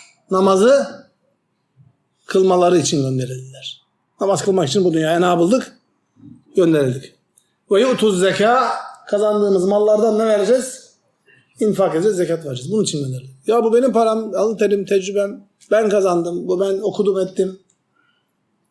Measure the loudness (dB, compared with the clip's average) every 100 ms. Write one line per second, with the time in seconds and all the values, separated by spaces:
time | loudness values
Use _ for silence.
0 | -20 _ -4 0 2 4 4 4 0 -10
1 | -20 _ _ _ _ _ _ _ _ _
2 | _ _ -2 0 2 4 4 2 0 -2
3 | -2 -4 -6 -10 -16 -18 -18 -20 _ _
4 | _ -4 -2 0 0 0 0 0 2 0
5 | 0 2 2 2 2 0 -2 -16 _ _
6 | _ _ -20 -20 _ 0 2 2 0 -4
7 | -10 _ _ _ _ _ -2 2 2 2
8 | 0 2 0 2 2 2 0 -4 -12 -18
9 | -4 -2 0 0 2 2 2 2 2 2
10 | 2 2 0 2 2 0 -2 -12 -20 _
11 | _ _ _ _ _ -4 -2 0 0 0
12 | 0 0 -2 -4 -6 -10 -4 -4 -2 -4
13 | -6 -10 -14 -8 -2 0 2 2 2 2
14 | 0 -2 -4 -2 -2 0 0 0 0 -2
15 | -2 -4 -4 -8 -20 _ -2 0 2 0
16 | 0 0 -2 -6 -4 -2 -2 -4 -4 -2
17 | -2 -2 -4 -4 -4 -6 _ _ _ _
18 | _ _ _ _ _ _ _